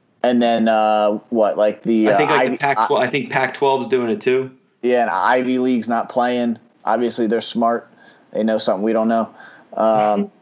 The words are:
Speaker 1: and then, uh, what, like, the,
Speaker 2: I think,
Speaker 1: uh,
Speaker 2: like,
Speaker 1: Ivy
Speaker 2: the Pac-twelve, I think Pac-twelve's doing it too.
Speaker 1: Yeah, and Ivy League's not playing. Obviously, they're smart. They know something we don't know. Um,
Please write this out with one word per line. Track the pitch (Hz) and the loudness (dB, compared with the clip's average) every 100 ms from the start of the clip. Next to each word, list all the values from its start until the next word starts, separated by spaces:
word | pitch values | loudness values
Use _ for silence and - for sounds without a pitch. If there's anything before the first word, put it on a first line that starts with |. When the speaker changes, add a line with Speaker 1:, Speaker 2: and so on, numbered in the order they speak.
| _ - | _ -4
Speaker 1:
and | 123 123 | 0 2
then, | 120 117 113 | 2 2 2
uh, | 110 107 107 104 107 - | 2 2 2 0 -2 -4
what, | 117 104 82 | 0 2 2
like, | 107 - | 0 0
the, | 101 113 107 | 0 2 4
Speaker 2:
I | 101 | 2
think, | - | 2
Speaker 1:
uh, | |
Speaker 2:
like, | 127 131 | 2 0
Speaker 1:
Ivy | |
Speaker 2:
the | 131 | -2
Pac-twelve, | 143 117 113 117 | -2 0 0 0
I | 123 | 0
think | 143 123 | -2 -4
Pac-twelve's | 135 127 - 139 131 113 | -2 -2 -2 0 0 0
doing | 127 120 | -2 0
it | 104 | -2
too. | 131 127 131 - _ - | 0 -2 -2 -12 _ -4
Speaker 1:
Yeah, | 120 123 | 0 2
and | 113 | 0
Ivy | 90 98 127 127 127 | 0 2 2 0 0
League's | 127 123 110 | 0 -2 -2
not | 117 - | -4 -2
playing. | 127 123 123 120 110 _ _ - | -2 -2 0 -2 -4 _ _ -2
Obviously, | 113 120 110 113 | 0 -2 -2 -2
they're | 113 | -2
smart. | - 113 117 113 - _ - - _ | -4 -2 -2 -2 -8 _ -20 -20 _
They | - | -4
know | 110 110 | -2 0
something | 123 95 | -2 -2
we | 107 | 0
don't | 110 110 | 0 0
know. | 113 110 - - - - - | 0 -4 -10 -20 -20 -12 -2
Um, | 110 107 107 104 - _ | 0 2 2 0 -4 _